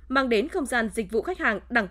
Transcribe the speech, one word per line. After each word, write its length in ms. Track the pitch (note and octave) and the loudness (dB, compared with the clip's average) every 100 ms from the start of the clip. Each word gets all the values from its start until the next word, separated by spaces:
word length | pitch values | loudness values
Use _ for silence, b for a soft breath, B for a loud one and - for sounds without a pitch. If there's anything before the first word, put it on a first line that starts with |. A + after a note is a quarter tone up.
| b | b
mang 220 | C4+ C4 | 0 4
đến 180 | A3+ C#4 | 2 2
không 180 | F4+ C4 | -2 -2
gian 240 | B3 A3+ | 0 -2
dịch 180 | G3+ F#3 | -2 -2
vụ 100 | A3 | -2
khách 180 | - F4+ | -2 0
hàng 200 | C#4+ G3+ - | 0 0 -2
đẳng 180 | A#3+ F#3+ | -2 -2